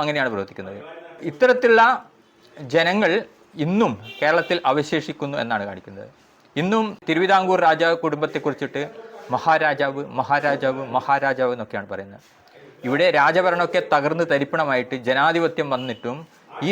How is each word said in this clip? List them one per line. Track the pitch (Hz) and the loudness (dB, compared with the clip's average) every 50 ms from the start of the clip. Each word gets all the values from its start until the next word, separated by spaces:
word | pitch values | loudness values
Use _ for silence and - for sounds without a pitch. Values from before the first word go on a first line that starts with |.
അങ്ങനെയാണ് | 147 151 147 147 135 123 110 | -2 -2 -2 -2 -2 -2 -2
പ്രവർത്തിക്കുന്നത്. | 98 98 - - - 95 95 101 101 107 - - - - - - - - 165 | -4 -6 -8 -10 -14 -14 -12 -14 -14 -16 -16 -18 -18 -20 -20 -18 -12 -10 -10
ഇത്തരത്തിലുള്ള | 147 - 254 247 240 247 - 233 226 226 226 247 254 - - - _ _ _ _ _ _ _ _ - - 147 123 135 | 0 2 4 4 4 4 4 6 6 8 6 6 4 2 -4 -12 _ _ _ _ _ _ _ _ -18 -16 -6 0 2
ജനങ്ങൾ | 165 165 170 185 208 214 165 175 226 - - _ _ _ _ - - 147 | 2 2 4 2 2 2 2 2 0 -2 -6 _ _ _ _ -6 -4 -2
ഇന്നും | 165 190 214 226 160 113 - - - - - | 0 2 2 2 0 0 -4 -10 -16 -6 -2
കേരളത്തിൽ | 147 151 160 170 165 - 180 175 - 139 135 | 0 2 2 2 2 0 -2 0 0 0 0
അവശേഷിക്കുന്നു | 151 143 - 180 156 143 - 151 - 147 139 139 - 117 | 0 0 0 -2 -4 -4 -6 -8 -8 -8 -6 -6 -6 -4
എന്നാണ് | 117 117 104 101 101 | -4 -4 -4 -4 -6
കാണിക്കുന്നത്. | 95 92 - 107 98 95 - - - _ _ _ _ _ _ _ _ 139 | -10 -12 -16 -18 -18 -18 -18 -18 -20 _ _ _ _ _ _ _ _ -4
ഇന്നും | 170 190 220 226 220 208 190 - - | 0 0 0 0 0 -2 -6 -8 -4
തിരുവിതാംകൂർ | - 160 165 190 185 196 190 190 180 185 180 175 | -2 0 2 4 4 4 4 4 2 2 4 4
രാജ | 160 156 156 165 165 170 165 165 | 4 4 4 2 2 2 0 0
കുടുംബത്തെക്കുറിച്ചിട്ട് | 156 147 147 156 147 - 151 - 151 131 - 143 127 - 139 147 151 - - - - - - - - 127 | -2 -2 -2 -4 -4 -4 -4 -4 -4 -4 -4 -6 -6 -6 -6 -6 -8 -10 -14 -18 -18 -20 -18 -8 -6 -4
മഹാരാജാവ്, | 123 - 165 160 160 160 151 143 139 143 139 135 139 139 127 120 131 | -2 2 2 2 4 4 0 0 0 -2 -2 -2 -6 -8 -6 -6 -6
മഹാരാജാവ്, | 123 - 143 143 143 147 139 131 135 135 127 135 135 123 117 | -2 0 0 0 2 0 0 0 0 -2 -2 -4 -6 -4 -4
മഹാരാജാവ് | 127 - - 139 139 139 135 131 131 127 123 123 | -4 0 0 0 2 2 0 0 0 0 0 0
എന്നൊക്കെയാണ് | 120 107 - - 104 98 - 98 | -4 -6 -8 -8 -10 -8 -8 -10
പറയുന്നത്. | 95 98 98 98 - _ _ _ _ _ _ - - - - - - - | -10 -10 -14 -18 -20 _ _ _ _ _ _ -20 -20 -20 -20 -18 -10 -4
ഇവിടെ | 123 135 147 175 180 151 147 | -2 0 2 2 4 4 4
രാജഭരണമൊക്കെ | 139 151 160 185 185 185 175 175 175 165 - 180 - - 156 | 4 4 4 4 2 2 2 2 0 0 0 -2 0 2 0
തകർന്ന് | 147 139 151 160 165 170 165 147 | 0 2 0 0 -2 0 0 0
തരിപ്പണമായിട്ട് | 139 139 139 - 165 156 143 135 127 120 - 139 127 113 120 | 0 0 -2 -2 -2 0 0 0 -2 -2 -4 -8 -4 -2 0
ജനാധിപത്യം | 131 135 143 160 165 170 170 156 165 165 151 143 131 | 0 2 2 2 2 2 0 0 -2 -4 -4 -4 -4
വന്നിട്ടും | 123 127 127 113 107 - 120 127 151 165 - _ _ _ - - - 135 | -6 -6 -8 -10 -8 -8 -10 -10 -10 -12 -18 _ _ _ -20 -12 -6 -4
ഈ | 175 | -2